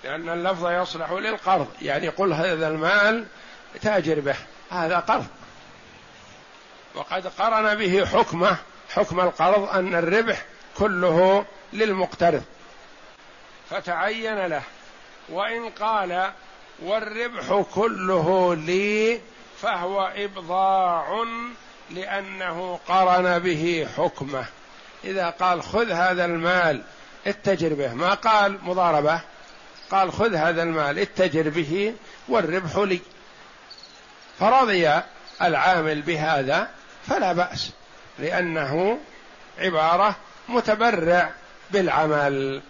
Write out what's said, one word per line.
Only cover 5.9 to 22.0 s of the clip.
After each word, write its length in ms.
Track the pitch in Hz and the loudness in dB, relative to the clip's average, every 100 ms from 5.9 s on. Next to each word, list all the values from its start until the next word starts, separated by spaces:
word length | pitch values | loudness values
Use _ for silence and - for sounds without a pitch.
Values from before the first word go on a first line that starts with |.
| - - - - - - - - - - | -20 -20 -20 -20 -20 -20 -20 -20 -20 -18
وقد 320 | 151 143 180 180 | -14 -8 -6 -8
قرن 480 | - 214 220 214 | -2 0 2 2
به 300 | 208 196 190 | 0 2 2
حكمه، 520 | 180 202 233 170 190 175 - - - | 2 2 2 2 0 0 -6 -20 -6
حكم 260 | - 208 175 | -2 0 2
القرض 480 | 180 - 170 208 196 | 0 2 4 4 2
أن 260 | 190 185 | -2 0
الربح 500 | 170 165 208 233 - - - - - | 0 2 2 0 -4 -8 -20 -18 -2
كله 680 | 208 185 180 165 185 196 202 - - | -2 2 2 6 6 4 0 -16 -14
للمقترض، 680 | 202 220 190 180 - 170 147 - - - - - - - - - - - - - | -2 0 0 -4 2 2 2 -4 -20 -20 -20 -20 -20 -20 -20 -20 -20 -20 -20 -10
فتعين 760 | 190 180 - 196 226 220 214 180 | -10 -6 -4 -2 -4 -6 -4 -4
له. 160 | 151 - - - - - - - | -4 -8 -20 -20 -20 -20 -20 -12
وإن 420 | 165 214 233 226 | -6 -4 -6 -10
قال: 640 | - 214 214 185 175 190 - - - - - | -6 -2 -2 -2 -2 -4 -6 -20 -20 -20 -14
"والربح 800 | 165 220 214 214 240 226 151 202 185 | -4 -4 -4 -8 -8 -8 0 0 0
كله 800 | 185 226 202 185 185 156 190 180 | 0 0 0 0 2 4 4 4
لي"، 680 | 170 156 185 202 214 220 233 - - - - | 2 0 0 0 2 0 -2 -8 -20 -20 -8
فهو 500 | 202 190 180 196 185 190 | -4 -4 -2 -2 -4 -4
إبضاع، 1080 | 202 196 165 185 190 190 180 170 147 208 233 233 240 233 - - - | -8 -10 -4 0 2 2 2 0 -2 -4 -4 -6 -10 -14 -20 -20 -14
لأنه 880 | 175 | -12